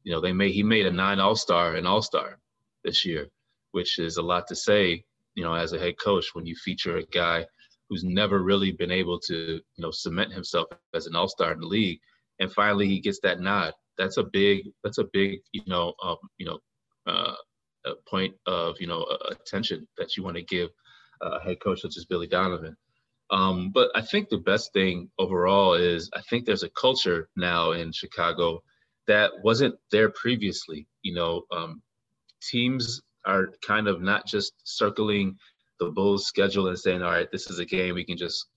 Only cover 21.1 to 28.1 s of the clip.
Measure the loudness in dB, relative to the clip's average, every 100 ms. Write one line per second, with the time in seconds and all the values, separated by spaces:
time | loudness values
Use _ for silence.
21.1 | -10 -6 -6 -4 -4 -2 -2 -4 -10 -6
22.1 | -4 0 0 2 -2 -8 -14 _ _ _
23.1 | _ -2 2 4 2 2 4 4 2 0
24.1 | -2 0 -2 2 0 2 2 2 0 -6
25.1 | -4 -2 2 4 6 6 6 4 2 -4
26.1 | -10 -2 -2 0 -2 -2 0 0 2 0
27.1 | 0 -2 -4 0 2 2 0 -4 -8 -10